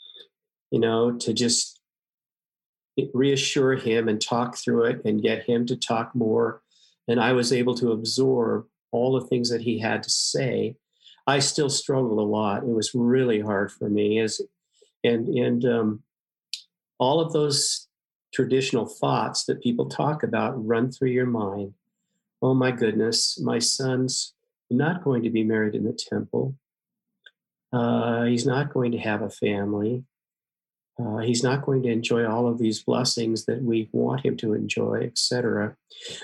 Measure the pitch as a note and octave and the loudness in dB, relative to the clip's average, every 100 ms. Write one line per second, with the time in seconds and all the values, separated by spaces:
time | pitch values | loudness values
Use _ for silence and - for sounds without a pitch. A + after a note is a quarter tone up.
0 | - - - _ _ _ _ A#2+ A2+ A2+ | -20 -20 -20 _ _ _ _ 0 2 2
1 | A#2+ A#2+ - G#2+ A#2+ - - - _ _ | 0 0 -2 0 0 0 -4 -10 _ _
2 | _ _ _ _ _ _ _ _ _ - | _ _ _ _ _ _ _ _ _ -4
3 | C3+ B2 C#3 C#3 - D3 C3 B2+ A#2+ A2+ | -2 2 2 2 0 2 2 2 2 2
4 | A2+ G#2+ - A#2+ A#2+ - - A#2+ A#2 C3+ | 2 0 0 -2 -2 -4 0 2 2 0
5 | A2 G#2+ A2 A2 - A#2 A#2+ B2+ - A2+ | 0 0 2 0 0 0 0 -4 -2 -2
6 | A2+ B2+ A2 A2+ A2+ A2+ _ _ _ _ | -2 -2 0 2 0 -2 _ _ _ _
7 | - A#2+ A2+ B2+ A#2+ B2+ B2 A#2 B2 A2 | -2 2 4 4 4 2 2 2 0 0
8 | A2+ - C3+ B2+ A2+ G#2+ - _ _ A#2+ | -2 0 2 2 2 -2 -4 _ _ -2
9 | B2 C3 A#2+ B2 A#2+ A#2 A2+ G#2+ A2 G#2+ | 0 0 0 0 0 -2 -2 -2 -2 -2
10 | - - - C#3+ C3 G#2+ G#2+ - _ _ | -2 -2 -2 -2 0 0 -2 -6 _ _
11 | - - - C#3 C3+ - C#3 - - C3+ | -20 -8 0 0 0 0 -2 -2 -2 0
12 | B2 G#2+ G#2 G#2+ G#2+ G#2 C3 A2+ G#2 B2 | 0 0 0 0 0 -2 -2 -2 -2 0
13 | A#2+ B2+ B2+ G#2+ G#2 G2 G2+ - A2 G#2 | 2 2 2 0 0 -2 -2 -4 -2 0
14 | G#2 A2 A2 - - _ _ _ _ _ | 2 2 0 -4 -8 _ _ _ _ _
15 | A#2+ A#2 C3 B2+ B2 A#2+ B2 A#2 G#2+ G#2+ | 0 0 0 0 0 0 2 2 0 -4
16 | _ _ _ _ _ - - _ _ - | _ _ _ _ _ -16 -16 _ _ 0
17 | B2+ D#3+ D#3+ D#3 D3 C#3 - - - _ | 2 2 2 2 2 0 -2 -4 -10 _
18 | _ _ _ - B2 C3 C3 B2 G#2+ - | _ _ _ -2 2 2 2 0 -2 -2
19 | C#3 B2+ A2+ - - C3 A#2+ A#2+ C3+ - | -2 0 -2 -4 -4 -2 -2 -2 -2 -2
20 | C#3+ D#3 A2 A2 A2 C3+ A2 A#2 B2+ - | -2 -2 -2 0 -2 -2 0 0 0 0
21 | C3 B2 B2+ A#2+ G2+ G2+ G2 - _ _ | 0 0 0 0 -2 -4 -8 -12 _ _
22 | _ _ _ _ C3 C3 B2+ A#2+ A2+ G#2+ | _ _ _ _ 2 4 2 2 2 2
23 | A2+ A2+ - - B2 A#2+ A#2+ - C3+ B2+ | 2 2 0 -2 -2 0 0 0 0 0
24 | B2+ - - - _ _ - B2 D3+ F3+ | 0 -2 -6 -12 _ _ -2 0 0 0
25 | C#3+ A#2+ A2+ A2+ A2 A2 G#2+ A2 G#2+ A#2+ | 0 0 2 0 2 2 0 0 -2 -4
26 | - G#2+ A2 - - C3+ _ _ _ _ | -6 -6 -4 -2 -2 -6 _ _ _ _
27 | _ _ - _ _ _ _ B2 A#2+ A#2+ | _ _ -20 _ _ _ _ -2 0 2
28 | A#2 A#2 A#2+ A#2+ C3+ C3 C#3+ C3 B2 A#2 | 0 0 2 2 2 0 0 0 0 0
29 | A2 G#2 A2+ - G#2+ G2+ G2+ G#2 G#2+ B2+ | -2 -2 -4 -2 -2 0 0 0 0 -2
30 | C3 _ _ _ _ _ _ _ _ - | -6 _ _ _ _ _ _ _ _ -8
31 | A#2 A2 A2+ A#2+ B2 C#3 C#3 C3 B2 A2+ | -6 -2 0 2 2 0 0 0 2 0
32 | A#2 A#2 A2+ A2+ A#2+ A#2 A2+ G#2+ - A#2+ | 0 0 2 2 0 2 0 0 0 0
33 | A#2+ - A2+ A2+ - A#2 B2 A2+ A2 A#2+ | 0 0 0 -2 -2 -2 0 0 0 0
34 | A#2+ C3 B2+ A#2+ A2+ A2 G#2 A2 A2 A2 | 0 0 -2 -2 0 -2 -2 -2 -2 -2
35 | A#2+ - - B2 A#2 G#2+ G#2 - _ - | -4 -4 -2 0 0 0 -4 -6 _ -18
36 | - - | -14 -14